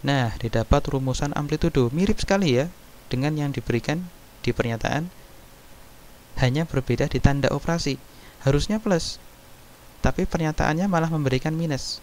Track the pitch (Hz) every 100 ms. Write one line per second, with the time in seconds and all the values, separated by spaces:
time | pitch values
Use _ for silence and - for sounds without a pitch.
0 | 139 139 120 - 117 117 110 143 - 135
1 | 131 127 147 143 147 151 170 147 120 143
2 | 196 208 - 196 185 123 156 - - -
3 | - 123 139 156 143 131 - 117 - 156
4 | 180 - - - - 113 120 113 - 143
5 | 175 - - - - - - - - -
6 | - - - - 127 139 165 135 - 120
7 | 143 127 143 139 139 143 - 165 147 131
8 | - - - - - 143 - 214 214 175
9 | - - - - - - - - - -
10 | 131 - 185 170 160 151 120 156 196 175
11 | 160 160 139 131 156 160 165 135 - -